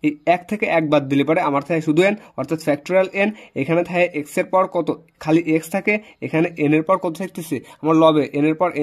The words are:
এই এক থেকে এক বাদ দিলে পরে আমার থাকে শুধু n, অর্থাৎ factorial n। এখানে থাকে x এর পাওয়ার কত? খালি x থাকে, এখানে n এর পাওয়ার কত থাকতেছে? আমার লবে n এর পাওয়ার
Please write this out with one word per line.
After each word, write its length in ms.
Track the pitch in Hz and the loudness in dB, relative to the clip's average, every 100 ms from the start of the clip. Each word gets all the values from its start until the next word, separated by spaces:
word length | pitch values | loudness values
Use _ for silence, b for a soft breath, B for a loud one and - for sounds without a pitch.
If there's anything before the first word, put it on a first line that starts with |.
| 156 | -2
এই 60 | 147 - | -2 0
এক 80 | 175 175 | 0 -2
থেকে 140 | 214 214 165 | -6 0 0
এক 60 | 160 | 2
বাদ 100 | 151 135 | 0 2
দিলে 140 | 139 139 | 0 2
পরে 120 | 165 156 | 0 0
আমার 140 | 139 139 | -2 -2
থাকে 120 | 165 160 | -4 0
শুধু 120 | 156 190 | 2 2
n, 20 | 208 B - | 0 B -10
অর্থাৎ 180 | 131 160 - | -6 -4 -2
factorial 420 | 147 - 180 185 196 202 | -4 0 0 0 0 -2
n। 20 | 214 B - | -2 B -6
এখানে 200 | 196 165 - | -2 0 0
থাকে 180 | 180 180 160 | 0 0 -2
x 20 | 147 - | -6 -4
এর 60 | 180 | 0
পাওয়ার 140 | 185 185 180 | 0 0 -2
কত? 120 | 160 139 _ _ | -4 -6 _ _
খালি 180 | 160 160 170 160 | 0 0 2 -2
x 20 | 160 | -2
থাকে, 200 | 196 190 208 B B 127 | -4 -2 -2 B B -4
এখানে 200 | 160 175 170 147 | 0 0 0 2
n 20 | 156 | 2
এর 60 | 156 | 2
পাওয়ার 140 | 190 | 0
কত 100 | 180 160 | 0 -6
থাকতেছে? 340 | 190 - 165 127 B B | -8 -10 -8 -8 B B
আমার 140 | 151 160 | 0 4
লবে 220 | 160 156 131 143 | 6 4 0 0
n 20 | 151 | 0
এর 60 | 156 | 0
পাওয়ার 120 | 180 - | -2 0